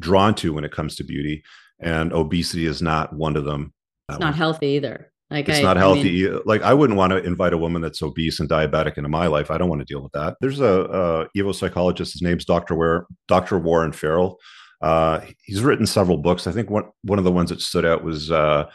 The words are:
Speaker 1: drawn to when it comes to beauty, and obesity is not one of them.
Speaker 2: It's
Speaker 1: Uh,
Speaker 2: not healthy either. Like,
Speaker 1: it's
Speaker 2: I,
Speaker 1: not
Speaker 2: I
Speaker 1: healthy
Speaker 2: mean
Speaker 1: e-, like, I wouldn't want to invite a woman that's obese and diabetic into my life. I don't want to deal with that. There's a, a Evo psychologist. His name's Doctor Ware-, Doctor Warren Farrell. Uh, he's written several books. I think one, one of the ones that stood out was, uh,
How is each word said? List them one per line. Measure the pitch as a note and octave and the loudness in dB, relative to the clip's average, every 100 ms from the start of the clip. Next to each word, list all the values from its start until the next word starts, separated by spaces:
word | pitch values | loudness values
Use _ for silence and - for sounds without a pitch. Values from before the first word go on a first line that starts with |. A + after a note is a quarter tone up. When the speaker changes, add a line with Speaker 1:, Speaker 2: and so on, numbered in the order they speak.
Speaker 1:
drawn | D#2+ F#2+ G2+ G#2+ | 2 4 4 2
to | F2 | -2
when | D2+ | -4
it | D2 | -6
comes | - D#2 - | -6 -8 -8
to | |
beauty, | C#2+ D2 D2 D2+ - - _ _ | -10 -8 -6 -8 -12 -20 _ _
and | E2+ D#2+ D#2+ | -2 0 0
obesity | E2 D#2 F2 F2 F2 E2 | 0 0 0 -2 -2 -4
is | D2 | -2
not | E2 D#2 D#2 | 0 0 -2
one | D2+ D#2 D2+ | -4 -2 -2
of | C#2+ | -4
them. | D2 D2+ - _ _ - | -6 -8 -14 _ _ -14
Speaker 2:
It's | D3 | -6
Speaker 1:
Uh, | |
Speaker 2:
not | E3 D3+ | -4 -2
healthy | D#3+ D#3+ C#3+ | -2 -2 -2
either. | C#3+ C3+ - - _ - | -2 -4 -10 -18 _ -10
Like, | D3 C#3+ | -6 -2
Speaker 1:
it's | D3+ | 2
Speaker 2:
I, | |
Speaker 1:
not | G2 F#2 | 4 4
Speaker 2:
I | |
Speaker 1:
healthy | F#2+ F#2+ | 6 4
Speaker 2:
mean | F#2+ F2+ F#2+ - | 4 2 0 0
Speaker 1:
e-, | - | 0
like, | G#2+ | 2
I | G2 C#3 | 4 6
wouldn't | C#3+ G2+ | 6 4
want | F#2 | 2
to | F#2+ | 2
invite | F2+ E2+ F2+ | 0 0 0
a | E2+ | 0
woman | E2 E2+ | 0 -2
that's | E2 - | -4 -6
obese | D2+ D2 D#2+ - | -8 -4 -4 -2
and | D2+ | 0
diabetic | D#2+ D#2 D2+ D2+ D2+ | 0 2 0 -2 -4
into | D2 | -4
my | D#2 F2 | 0 2
life. | D2 D2 | 0 -2
I | D#2+ | -2
don't | F2+ | -2
want | D2+ | -2
to | - | -6
deal | C#2+ | -10
with | C#2 | -10
that. | C#2+ D#2 - | -8 -6 -4
There's | C3 C#3 | -4 0
a, | B2+ F#2+ F2+ F#2 F2 E2 D#2+ | 2 2 2 -2 0 -2 -4
a | G2 | -4
Evo | G2 F2+ | -4 -2
psychologist. | F#2 F2+ F#2 F#2+ F2 | -4 0 0 0 -4
His | - | -4
name's | F2 F2 - | -2 -2 0
Doctor | E2+ - E2 | 0 0 0
Ware-, | E2 E2 - - - | 0 0 -4 -10 0
Doctor | F#2 - F#2+ | 0 2 -2
Warren | E2 E2 E2 | 2 0 0
Farrell. | - D2+ E2 F#2 - - - - - | -2 -2 0 0 -2 -20 -20 -20 -6
Uh, | D#2 D#2+ D#2+ D#2+ - - | 0 2 2 0 -6 -20
he's | - G2 | -8 -2
written | C3 A#2 G#2+ | 2 2 2
several | - F#2 E2 | 2 2 2
books. | E2 F2+ F#2+ | 2 0 -2
I | |
think | F#2 G2 | -6 -4
one, | G#2 - _ | -4 -6 _
one | G2+ G2+ | -2 0
of | F#2 | 2
the | |
ones | F2+ E2+ | 2 0
that | E2 | -2
stood | - F2+ | -4 0
out | E2+ E2 | 2 2
was, | D#2+ D#2 D2+ | -2 -6 -2
uh, | D#2+ D2+ D2 D2+ | 2 2 2 -2